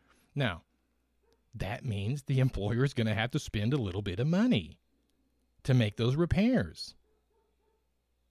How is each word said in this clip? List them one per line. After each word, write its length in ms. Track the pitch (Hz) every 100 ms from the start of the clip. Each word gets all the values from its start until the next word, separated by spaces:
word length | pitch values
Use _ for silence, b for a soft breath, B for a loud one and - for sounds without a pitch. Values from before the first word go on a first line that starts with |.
| b b b
Now, 300 | 143 127 82 - _ _ _ _ _ _ _ _
that 300 | 110 92 120
means 400 | 135 101 101 143
the 160 | - 131
employer 460 | 131 - 101 117 139
is 80 |
gonna 200 | - 110
have 180 | 107 113
to 80 | -
spend 340 | - 110 107
a 40 | 147
little 240 | 104 90
bit 180 | 101 90
of 80 | 139
money 520 | 175 247 165 78 - _ _ _ _ _ _ _ _
to 100 | -
make 240 | 127 107 -
those 180 | 120 139
repairs, 800 | 170 - 226 247 90 82 - - _ _ _ _ _ _ _ _ _ _ _ _ _